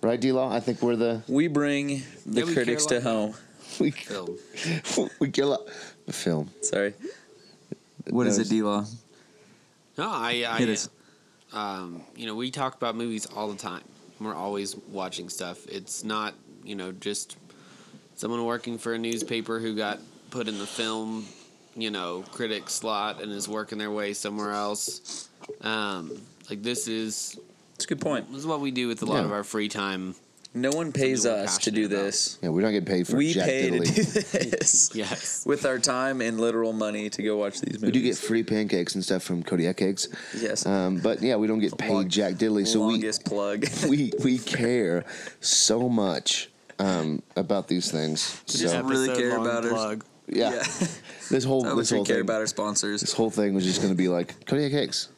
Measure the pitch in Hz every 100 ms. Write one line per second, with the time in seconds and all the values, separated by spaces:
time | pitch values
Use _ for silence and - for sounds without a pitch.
0 | 110 120 131 131 131 110 110 113 120 120
1 | 117 113 113 131 165 143 143 143 143 139
2 | 127 - - 110 165 160 120 117 - 123
3 | 123 113 107 107 - - - - 139 147
4 | - 104 92 - - - 160 165 - -
5 | - - 143 - 139 131 - - - -
6 | - - - 80 87 - - 98 101 101
7 | 294 - - - - - - - _ -
8 | - 120 120 104 107 110 107 101 104 117
9 | - - - - - - _ _ _ -
10 | 190 175 117 120 117 113 120 104 - _
11 | - _ _ _ _ 107 104 95 90 85
12 | 80 - 117 107 127 135 135 - 120 113
13 | 117 110 - 104 107 101 107 87 - -
14 | - - 107 82 95 101 98 - - 98
15 | 92 92 90 - 90 87 - 98 92 -
16 | 110 107 107 - - - - 101 92 92
17 | 101 104 - - - - - - - -
18 | - - 110 120 117 117 120 117 117 113
19 | 113 113 - 117 110 113 113 107 104 104
20 | - - - 127 113 104 101 - 113 110
21 | 110 110 104 - - - - - 113 101
22 | 87 90 95 - 117 107 - - 113 107
23 | 107 98 107 101 101 107 104 107 107 104
24 | 104 101 104 104 104 104 104 104 - -
25 | - - - - - - 110 110 104 92
26 | 80 - - - - 104 110 120 117 110
27 | 110 107 - - - - - - - 147
28 | 165 135 - 135 156 156 139 127 123 113
29 | 107 107 117 104 101 110 104 104 98 95
30 | 92 90 - _ - 120 127 151 165 135
31 | 131 131 117 107 98 - - 107 107 98
32 | 98 98 - - 90 80 107 104 85 95
33 | 87 120 151 95 - 131 135 - - -
34 | 220 214 196 - 123 - - - - 113
35 | 104 104 - - - 143 143 127 113 127
36 | 131 135 117 113 117 113 113 110 107 107
37 | 107 - 107 104 101 - - 104 107 131
38 | 123 107 - 113 113 107 104 95 87 98
39 | 90 95 - 90 82 90 82 90 95 98
40 | - - - - 113 - - 98 92 92
41 | 101 113 120 113 107 110 101 - - 101
42 | 95 92 101 90 110 107 98 113 107 113
43 | 107 107 - 104 101 107 143 - 156 143
44 | 131 104 135 127 - - 117 123 95 87
45 | - - - - - - - 110 123 117
46 | 98 76 - - - _ _ - 98 90
47 | 78 73 - - 90 98 90 90 87 80
48 | 78 78 - - - - 85 - 131 135
49 | 131 123 120 117 117 117 117 113 107 107
50 | - - - - 113 - - - 175 -
51 | - - - 131 127 135 120 139 113 110
52 | 101 117 107 110 110 - 104 104 101 104
53 | - - 113 104 104 98 92 92 98 90
54 | 92 87 87 - - 139 143 143 127 -
55 | -